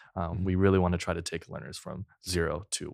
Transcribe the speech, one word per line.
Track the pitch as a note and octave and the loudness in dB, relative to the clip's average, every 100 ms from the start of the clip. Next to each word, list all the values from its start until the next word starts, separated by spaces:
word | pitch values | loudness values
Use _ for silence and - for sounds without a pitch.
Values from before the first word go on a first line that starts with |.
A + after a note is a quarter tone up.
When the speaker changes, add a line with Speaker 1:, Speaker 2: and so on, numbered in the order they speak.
| - F2+ | -10 -6
Speaker 1:
Um, | E2+ F2 | -4 0
Speaker 2:
Mm-hmm. | |
Speaker 1:
we | F#2 | 2
really | F#2 G2 F#2+ | 4 6 6
wanna | F2+ E2+ | 4 2
try | - | -2
to | E2+ | -4
take | E2+ E2 - | -6 -10 -10
learners | - B1+ - | -12 -12 -14
from | - - - _ F2+ | -12 -12 -12 _ -4
zero | F2 D#2+ D#2 - | -2 0 -2 -6
to | - D2+ | -8 -8